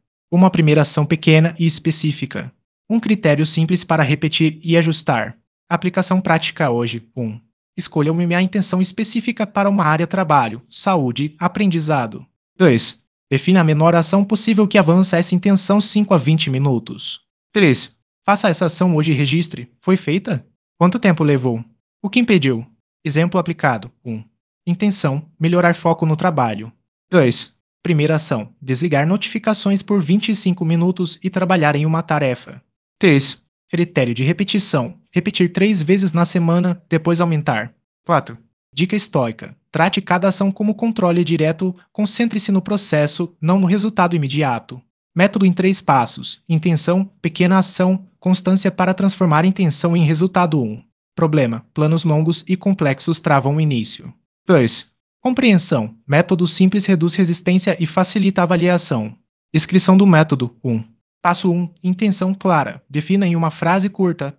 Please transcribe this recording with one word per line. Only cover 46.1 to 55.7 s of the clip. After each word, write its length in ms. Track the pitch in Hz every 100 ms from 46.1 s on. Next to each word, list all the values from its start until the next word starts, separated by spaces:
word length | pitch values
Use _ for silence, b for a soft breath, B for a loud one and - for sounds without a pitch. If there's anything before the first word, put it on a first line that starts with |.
| - - - -
intenção, 560 | 160 175 156 - 180 196 _
pequena 380 | 165 - 180 190
ação, 480 | 190 - 185 190 - _
constância 520 | 185 185 - 190 196
para 240 | 180 185
transformar 500 | 185 196 - 180 151
intenção 500 | 185 190 175 - 175
em 120 | 170 156
resultado. 560 | 156 185 - - 151
Um. 200 | 113 113 - _ _
Problema: 520 | - 160 151 123 113 -
planos 280 | - 151 160
longos 400 | 165 151 160 165 -
e 80 | 180
complexos 640 | 202 190 147 135 - 165
travam 360 | 165 143 131 151
o 40 |
início. 540 | 156 123 110 - - - _ _ -
Dois. 460 | 170 117 - - _ _ _
Compreensão. 760 | 254 254 247 190 -